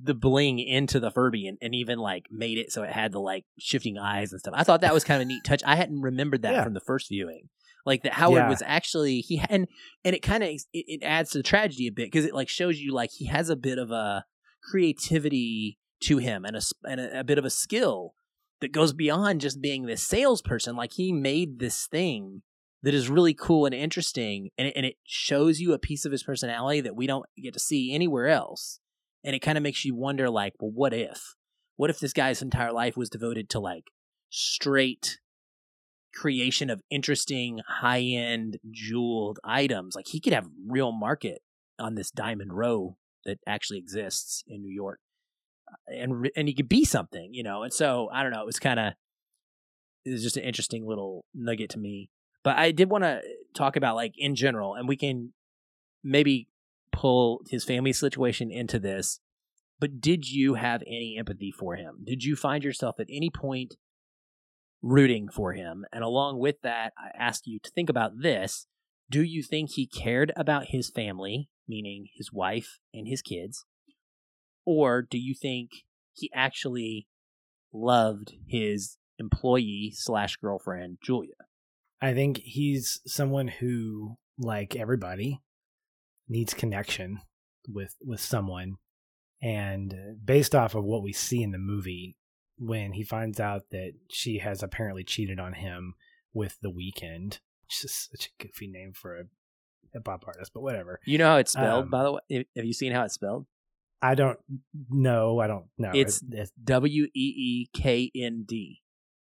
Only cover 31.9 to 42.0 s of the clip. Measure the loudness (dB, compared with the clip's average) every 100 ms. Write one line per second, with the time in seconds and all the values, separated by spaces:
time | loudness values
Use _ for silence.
31.9 | 0 -2 2 2 0 -2 0 0 0 0
32.9 | 0 -4 -4 -4 -4 -4 -4 -2 -6 -12
33.9 | _ _ _ _ -4 -2 0 2 4 4
34.9 | 0 -6 -8 _ _ _ _ _ _ _
35.9 | _ _ -4 -2 0 0 0 -2 -4 -4
36.9 | -4 0 0 0 -2 -4 -6 -8 -2 2
37.9 | 2 2 0 0 -2 -4 -8 -12 -10 -4
38.9 | -2 0 0 -2 -4 -2 2 2 0 -4
39.9 | -10 -8 -2 2 2 0 -8 -4 0 0
40.9 | 0 -2 -2 -4 -10 -16 _ _ -10 -6
41.9 | -6